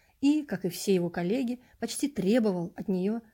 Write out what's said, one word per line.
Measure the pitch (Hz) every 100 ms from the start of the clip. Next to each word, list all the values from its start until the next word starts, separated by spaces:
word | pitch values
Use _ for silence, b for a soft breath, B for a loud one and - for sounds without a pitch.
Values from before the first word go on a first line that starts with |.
| b b
и, | 277 302
как | 285 190 185
и |
все | 175 -
его | 185 170
коллеги, | 175 175 240 240 247 b b
почти | 226 - 285
требовал | 247 180 240 220 180 170 -
от | 190
нее | 185 190 226 226